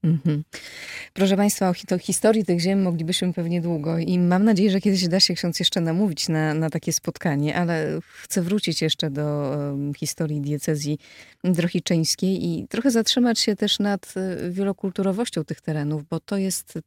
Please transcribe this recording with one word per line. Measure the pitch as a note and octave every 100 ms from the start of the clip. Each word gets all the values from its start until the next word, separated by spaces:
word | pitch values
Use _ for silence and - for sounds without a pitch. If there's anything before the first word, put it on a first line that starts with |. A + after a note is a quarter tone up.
Mhm. | E3 D#3+ E3+ D3+ D3+ - - - - - -
Proszę | - F#3+ F#3+
państwa, | G3+ - F#3+
o |
hi-, | F3+ -
to | F3+
historii | - F#3+ A3 A3
tych | F#3+ E3+
ziem | F3 G3
moglibyśmy | F#3+ E3+ D#3+ F3+ F3+
pewnie | F3 E3+ F3
długo | E3+ E3 D3 E3
i | E3 F3+
mam | F3 F#3
nadzieję, | G#3+ G3+ G#3
że | F#3+
kiedyś | G#3 F#3+ F3+
da | F3+
się | -
ksiądz | E3+ F3 E3
jeszcze | E3+ -
namówić | E3 E3 G#3 D3+ -
na, | D#3 D#3
na | D3+ D#3+
takie | - -
spotkanie, | E3 - - F3 C#3+ D3 D#3+
ale | E3+ E3 D3+ D#3 - -
chcę | - -
wrócić | F3 G#3 - D#3+
jeszcze | D#3+ - D#3+
do, | C#3 D3 D3 C#3+
em, | D3 C#3+ C#3 C#3+
historii | C#3+ D#3 - D#3+ D3+
diecezji | C#3+ D3 - D3+ D3 D3+ - - - _
drohiczyńskiej | F3+ E3+ F3 F3+ - E3+ D#3+ - F#3 F#3+
i | F3 E3 -
trochę | G#3+ C4+
zatrzymać | A3+ A3 - B3 A3+
się | - G3+
też | G#3 -
nad, | G3+ G3 - -
e, | F#3+ F3+ F3+
wielokulturowością | F3+ G3 F#3+ G3 F3+ G3 F#3+ A#3+ -
tych | D3+ D#3+
terenów, | - D3+ D3 D3+ D3
bo | E3
to | - G3+
jest | F#3+ F3+ - F3